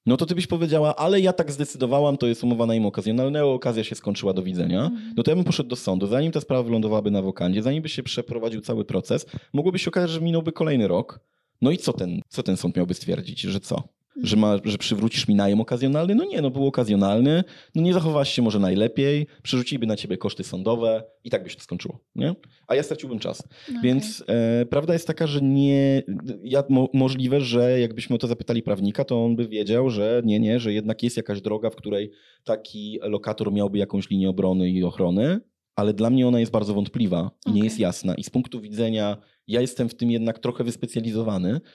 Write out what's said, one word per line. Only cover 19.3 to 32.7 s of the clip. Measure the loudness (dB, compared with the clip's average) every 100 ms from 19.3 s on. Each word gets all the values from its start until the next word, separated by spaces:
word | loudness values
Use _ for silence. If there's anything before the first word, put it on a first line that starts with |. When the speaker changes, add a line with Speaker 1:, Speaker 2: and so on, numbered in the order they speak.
| _
Speaker 1:
przerzuciliby | -4 -2 -2 -2 -2
na | -2
ciebie | -4 -4
koszty | -4 -6
sądowe | -8 -4 0 2 2 0 -4 _
i | -4
tak | -4
by | -4
się | -16
to |
skończyło, | -10 -10 -10 -14 _
nie? | -4 -2 -2 -10 _ -2
A |
ja | 0
straciłbym | 0 -6 -6 -8
czas. | -8 -10 -12 -20 -10
Speaker 2:
Okej. | -2
Speaker 1:
Więc, | 2 2 -2 -8 -2
e, | 0 2 2 0
prawda | 0 0
jest | -2 -2
taka, | -2 0
że | 2
nie, | 2 4 4 4 4 2 0 -8 -8 -10
ja, | -2 0 4
mo-, | 2 4
możliwe, | 2 2 0 0 0
że | 2 2 4 4
jakbyśmy | 2 -2 -4 -2
o |
to | -2
zapytali | -4 -2 -2
prawnika, | 0 0 0 0
to | 0 2
on | 2 0
by | -2
wiedział, | -2 0 2 2
że | 2 2 2
nie, | 2 2
nie, | 2 2
że | 0
jednak | -2 -2 -2
jest | -2 -2
jakaś | -6 -4
droga, | -4 -2 -4
w | -6
której | -6 -4 -6 -12 _ _
taki | -4 -4 -4